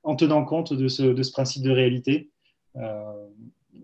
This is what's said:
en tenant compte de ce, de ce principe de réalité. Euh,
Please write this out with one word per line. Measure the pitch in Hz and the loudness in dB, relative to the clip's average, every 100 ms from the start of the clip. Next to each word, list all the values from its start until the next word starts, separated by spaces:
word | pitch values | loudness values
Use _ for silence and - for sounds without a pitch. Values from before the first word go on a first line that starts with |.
en | 151 143 | -4 2
tenant | 160 151 | 4 4
compte | 139 160 165 | 2 -2 -2
de | 139 131 | -2 -2
ce, | 127 | 2
de | 131 127 | 2 2
ce | 131 | -2
principe | - 135 - | -2 -4 -2
de | 135 | 0
réalité. | 127 127 123 127 143 - _ _ _ _ | 4 4 2 0 -2 -2 _ _ _ _
Euh, | 131 113 107 107 104 101 101 117 _ _ - | -12 -10 -10 -10 -14 -18 -20 -20 _ _ -20